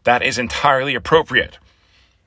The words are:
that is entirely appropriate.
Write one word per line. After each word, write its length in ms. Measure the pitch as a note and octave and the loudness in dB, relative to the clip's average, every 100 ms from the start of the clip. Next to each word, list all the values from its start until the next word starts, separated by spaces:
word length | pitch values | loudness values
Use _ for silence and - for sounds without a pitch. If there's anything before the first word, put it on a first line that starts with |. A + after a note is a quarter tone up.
that 180 | - B2 | 0 0
is 160 | C3 B2 | 0 -4
entirely 560 | A#2+ - D3 C3+ C3+ | -6 -2 0 2 0
appropriate. 640 | B2 - D#3+ - A#2+ - - _ _ _ _ _ _ | -6 0 0 2 -2 -4 -10 _ _ _ _ _ _